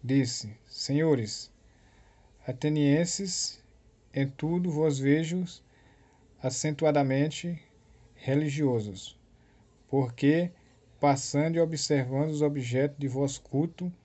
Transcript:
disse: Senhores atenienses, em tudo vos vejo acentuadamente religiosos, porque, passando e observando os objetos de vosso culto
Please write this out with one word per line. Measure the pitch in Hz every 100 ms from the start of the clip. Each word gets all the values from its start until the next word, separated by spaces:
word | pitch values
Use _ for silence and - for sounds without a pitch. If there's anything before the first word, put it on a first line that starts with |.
disse: | 120 135 123 - 110 104 _
Senhores | - - 143 160 139 107 - - _ _ _ _ _ - _ _ _ -
atenienses, | 127 151 151 143 147 170 - 196 - - - _ _ _ _ _
em | - 139
tudo | - 151 175 180
vos | 151 156 139
vejo | 135 147 160 180 180 - _ _ - _ _ _ _ _
acentuadamente | 131 131 156 147 160 147 139 135 151 - 175 170 _ _ _ - - -
religiosos, | - 139 151 143 143 120 104 92 - - _ _ _ _ _ _ _
porque, | 135 127 - 139 156 175 - _ _ _ -
passando | 143 139 - 143 160 165
e |
observando | 165 156 - 147 127 135 151
os | 151
objetos | 147 143 123 123 143 139
de | 139
vosso | 123 139 139
culto | - 131 165 - 180 175